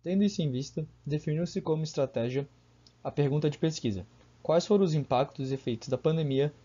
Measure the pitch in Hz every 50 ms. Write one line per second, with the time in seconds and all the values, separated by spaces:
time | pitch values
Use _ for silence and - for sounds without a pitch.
0 | _ 170 185 196 208 202 202 - 165 147 123 123 143 - - 170 156 - - _
1 | _ 143 151 151 151 160 151 160 175 170 - 190 - 165 156 156 156 156 - 151
2 | 135 131 - 120 117 123 127 139 139 - _ _ _ _ _ _ _ - _ _
3 | - 135 - - 143 139 139 151 151 151 143 - - 160 156 - - 120 98 90
4 | 92 - - - - _ _ _ - - 156 170 175 - 208 202 196 170 156 151
5 | 135 - 131 123 143 143 - - 135 131 135 135 - 135 117 110 - - 131 123
6 | - 160 160 160 156 143 135 135 143 151 151 -